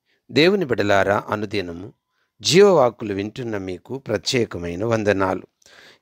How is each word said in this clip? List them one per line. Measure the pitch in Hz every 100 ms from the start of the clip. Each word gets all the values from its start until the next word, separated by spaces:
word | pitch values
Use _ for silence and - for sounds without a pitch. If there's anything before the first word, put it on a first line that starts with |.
| _ _ _
దేవుని | 120 170 202
బిడ్డలారా, | 151 107 101 98 95 104 -
అనుదినము | 110 107 101 87 85 104 - _ _ _ _
జీవవాక్కులు | 104 165 202 170 123 107 107
వింటున్న | 98 104 123 120 104
మీకు | 92 90 - 127
ప్రత్యేకమైన | - 104 - 127 104 87 87 87
వందనాలు. | 113 113 104 95 95 92 - _ _ - - _